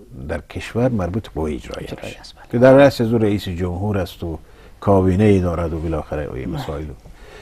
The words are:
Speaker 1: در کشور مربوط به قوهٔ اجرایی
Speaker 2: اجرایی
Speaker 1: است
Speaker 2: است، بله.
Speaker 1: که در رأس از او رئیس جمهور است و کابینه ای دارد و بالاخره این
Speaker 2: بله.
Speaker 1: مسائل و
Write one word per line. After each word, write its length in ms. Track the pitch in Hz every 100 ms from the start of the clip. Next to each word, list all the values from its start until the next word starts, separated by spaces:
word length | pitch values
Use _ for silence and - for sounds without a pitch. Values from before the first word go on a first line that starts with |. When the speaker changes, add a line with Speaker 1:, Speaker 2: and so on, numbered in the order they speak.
| - 65 69
Speaker 1:
در 120 | 80
کشور 480 | - - - 110 127
مربوط 400 | 117 87 95 -
به 120 | -
قوهٔ 120 | 78
اجرایی 320 | 69 - - -
Speaker 2:
اجرایی 240 | - -
Speaker 1:
است 100 | -
Speaker 2:
است، 140 | -
بله. 100 | - -
Speaker 1:
که 60 | 120
در 140 | 127
رأس 280 | 135 139 -
از 120 | 113
او 60 | 117
رئیس 300 | 107 101 95
جمهور 500 | 85 90 90 104 104
است 260 | 85 -
و 140 | 85 78 - - - -
کابینه 440 | - 98 92 92
ای 160 | 107 98
دارد 320 | 87 85 85
و 60 | 82
بالاخره 440 | 82 78 - 151 -
این 100 | -
Speaker 2:
بله. 20 | 180
Speaker 1:
مسائل 440 | 156 131 73 76
و 20 | - - - - -